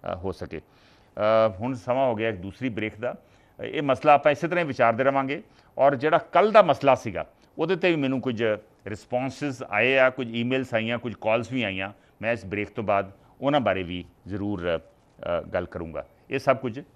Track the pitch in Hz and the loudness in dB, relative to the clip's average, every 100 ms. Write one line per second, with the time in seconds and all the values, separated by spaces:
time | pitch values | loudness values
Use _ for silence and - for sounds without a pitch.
0 | 87 90 95 90 92 78 - _ _ _ | -8 -8 -8 -8 -10 -12 -14 _ _ _
1 | _ - 107 110 110 92 120 127 123 123 | _ -2 2 4 4 0 -6 -6 -2 0
2 | 135 110 113 98 98 - 131 104 107 101 | 0 0 -2 -4 -10 -8 -6 -4 -6 -6
3 | 123 - _ _ _ _ 113 147 147 127 | -8 -8 _ _ _ _ -8 -4 0 2
4 | 151 143 156 143 170 175 160 127 117 113 | 6 6 6 2 -2 -2 -2 2 4 4
5 | 131 139 135 147 - _ _ - 135 139 | 2 2 -2 -6 -10 _ _ 4 4 4
6 | 147 160 - 175 208 214 175 135 139 127 | 2 2 4 4 4 4 4 4 4 2
7 | 117 82 78 _ _ - 165 185 185 165 | 0 -8 -10 _ _ -6 -2 0 2 2
8 | 135 131 127 113 113 104 - _ - 104 | 0 -2 -4 -2 0 0 -6 _ -14 -14
9 | - 123 131 - 147 127 - 104 120 135 | -6 -4 -4 -6 -8 -8 -4 2 4 6
10 | 131 127 120 113 120 131 131 113 113 120 | 4 2 -6 -4 -2 -2 0 -2 -2 -4
11 | 123 101 110 113 104 131 110 95 98 104 | -6 -6 0 0 -2 -4 -4 -4 -8 -10
12 | _ _ 107 117 95 101 104 - 104 101 | _ _ -4 -4 -4 -6 -6 -6 0 0
13 | 98 - _ _ 131 147 110 95 87 90 | 0 -10 _ _ 0 2 2 0 -4 -8
14 | 87 _ - 98 101 101 85 82 - _ | -10 _ -12 -8 -6 -4 -2 -4 -6 _
15 | _ _ - 87 82 90 90 92 82 73 | _ _ -4 -4 -2 -6 -4 -10 -10 -10
16 | - _ _ 135 135 127 127 113 - | -12 _ _ -4 0 0 -2 -8 -14